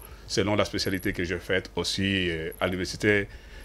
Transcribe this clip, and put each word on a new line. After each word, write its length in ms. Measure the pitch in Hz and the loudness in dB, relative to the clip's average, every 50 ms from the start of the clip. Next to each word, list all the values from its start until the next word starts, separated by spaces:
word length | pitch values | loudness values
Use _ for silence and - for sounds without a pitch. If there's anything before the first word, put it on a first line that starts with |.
| - - - - - - | -14 -18 -18 -16 -10 -2
selon 280 | - 117 95 101 107 | 0 2 2 4 4
la 100 | 104 98 | 4 4
spécialité 480 | - - 101 - 98 95 90 - 104 92 | 2 0 -2 0 0 0 0 0 -2 -2
que 100 | - 90 | -2 -2
j'ai 160 | 82 90 85 | -2 -2 -4
faite 320 | - - 95 92 - - - | -2 0 0 0 0 -2 -4
aussi, 540 | 87 87 - - - 95 98 98 95 90 87 | -4 -2 -2 0 0 2 2 2 2 2 0
euh, 220 | 82 80 80 85 - - | 0 -2 -4 -6 -4 -2
à 80 | 95 92 | 0 0
l'université, 600 | 92 92 92 - - - - 107 104 101 98 - - - - - - - - | 0 0 -2 -4 -4 2 4 4 4 4 2 -2 -6 -14 -16 -16 -18 -18 -18